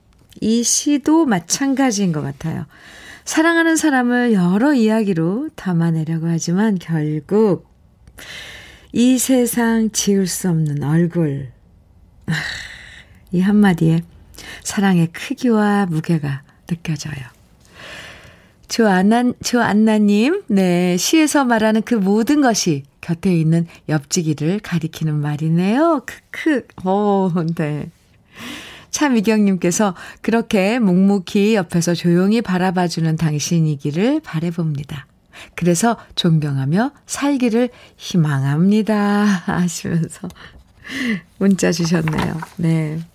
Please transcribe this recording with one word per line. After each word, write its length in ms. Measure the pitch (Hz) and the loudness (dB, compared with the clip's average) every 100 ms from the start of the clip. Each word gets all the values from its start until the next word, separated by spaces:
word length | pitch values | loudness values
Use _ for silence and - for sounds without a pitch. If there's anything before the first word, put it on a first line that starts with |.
| _ _ _ - | _ _ _ -6
이 220 | 214 233 | 0 0
시도 600 | 226 - 294 294 - 320 294 | 0 -2 0 0 2 2 2
마찬가지인 880 | 180 - - 277 269 269 202 190 | 0 -2 -2 0 2 0 0 0
것 80 | 151 | -2
같아요. 440 | 139 139 165 160 - - - - - - - | -6 -8 -8 -8 -10 -18 -20 -20 -20 -16 -4
사랑하는 500 | - 330 330 330 320 | 2 2 4 2 2
사람을 580 | 311 262 240 247 240 | 2 2 2 2 2
여러 400 | 208 175 202 277 | 2 2 2 2
이야기로 760 | 269 214 220 202 165 165 214 311 - | 4 2 2 0 0 0 -2 -6 -8
담아내려고 720 | 190 170 170 160 151 165 165 | -2 0 2 0 -2 -4 -2
하지만 500 | 165 170 185 220 185 | -2 0 0 0 -2
결국 880 | - 165 151 151 147 208 220 156 - _ _ _ - - - - - - - - - | -2 -2 -2 -4 -2 2 2 0 -6 _ _ _ -20 -20 -18 -18 -18 -20 -20 -20 -6
"이 260 | - 247 254 | 2 2 2
세상 720 | 247 254 240 240 233 226 220 | 2 2 2 0 0 2 0
지울 360 | - 202 196 185 | -2 0 0 0
수 220 | - 185 | -2 -2
없는 340 | 160 151 143 | 0 0 -2
얼굴." 680 | 139 165 170 170 156 139 131 - _ _ _ _ _ _ - | 0 2 2 0 -2 -4 -8 -16 _ _ _ _ _ _ -6
아, 60 | 156 - - - - - - - - - | -6 -6 -12 -14 -18 -20 -20 -20 -20 -6
이 80 | 180 | 0
한마디에 600 | 190 208 202 165 160 165 165 - - - - - | 2 4 4 4 2 2 -2 -16 -20 -20 -20 -14
사랑의 440 | - - 196 175 165 | -8 -2 2 2 0
크기와 760 | - - 262 247 214 208 202 190 | -4 -10 -4 0 2 2 0 0
무게가 560 | 156 160 160 147 139 - _ - | -2 -2 -2 -2 -8 -12 _ -10
느껴져요. 480 | 170 - 147 156 139 123 - _ _ _ - - - - - - - _ _ - | -8 -6 -8 -8 -12 -14 -20 _ _ _ -20 -20 -18 -20 -20 -20 -20 _ _ -8
조안나, 640 | - 220 185 202 233 247 - | 0 2 4 4 2 0 -4
조안나님, 1000 | - 240 - 202 220 214 208 208 254 403 381 | -2 0 2 2 4 4 2 4 2 0 0
네, 500 | 196 185 175 180 180 | 0 2 2 2 0
시에서 480 | - 320 302 294 254 | 2 2 2 2 2
말하는 360 | 226 220 220 | 2 2 2
그 100 | 220 | 0
모든 480 | 233 190 214 226 302 | 0 2 2 2 4
것이 420 | 262 220 175 139 - _ | 4 2 0 -2 -6 _
곁에 340 | - 165 196 170 | -8 -2 0 2
있는 320 | 160 165 170 - - | 2 2 0 -8 -4
옆지기를 680 | 151 - - 160 147 151 208 | -4 -2 -4 -2 -2 -2 -2
가리키는 560 | - 170 156 - 160 151 | -4 -4 -4 -4 -4 -2
말이네요. 840 | 147 147 160 165 190 247 339 294 - | -2 -2 0 2 2 2 2 0 -4
크크. 600 | - _ - 330 277 - - 185 | -16 _ -6 -2 -2 -4 -6 -2
오, 420 | 196 208 196 190 175 165 170 | 0 2 2 0 0 -2 -2
네. 340 | 151 147 165 - _ _ _ - 240 294 - - - | -4 -4 -10 -16 _ _ _ -20 -16 -16 -18 -20 -12
차미경님께서 1040 | - 302 233 202 220 202 185 175 175 208 170 - - | -2 0 2 2 2 2 0 0 0 -2 -2 -14 -8
"그렇게 580 | - 233 226 214 190 247 | -2 -2 0 0 0 2
묵묵히 760 | 202 180 196 202 170 208 208 220 | 2 4 2 0 0 0 2 2
옆에서 380 | 175 175 170 | 0 -2 0
조용히 480 | 170 180 175 196 226 | 0 2 2 2 0
바라봐주는 760 | - 185 185 180 175 170 160 160 | 0 -2 0 0 -2 -2 -2 0
당신이기를 1040 | 160 147 - 170 156 143 147 151 233 302 | -2 -2 -2 0 0 -2 -4 -2 0 -2
바라봅니다. 840 | - 156 175 170 160 143 147 143 - _ _ - - | -4 -6 -4 -4 -4 -4 -8 -14 -16 _ _ -20 -18
그래서 440 | - 170 170 233 220 - - | -4 0 2 0 -2 -6 -2
존경하며 760 | 175 160 147 139 135 180 269 - - | 2 2 0 -2 0 0 -2 -6 -12
살기를 640 | - 285 277 247 226 247 - - _ | -4 -2 0 0 0 -2 -4 -20 _
희망합니다." 960 | - 180 151 139 139 151 190 214 214 208 202 208 208 | -2 0 2 0 0 2 4 2 2 0 2 2 2
하시면서 1000 | 185 202 160 175 - - 165 160 - 180 - - - _ _ - 269 247 190 - - | 0 -2 -2 -2 -4 -4 -2 -4 -8 -14 -14 -20 -20 _ _ -14 -6 -4 -4 -8 -2
문자 340 | 196 190 180 | 0 2 0
주셨네요. 680 | 170 165 170 156 156 - 160 165 - | 0 0 0 0 -2 -4 -6 -10 -4
네, 420 | 165 160 156 160 165 | 0 0 -2 -6 -12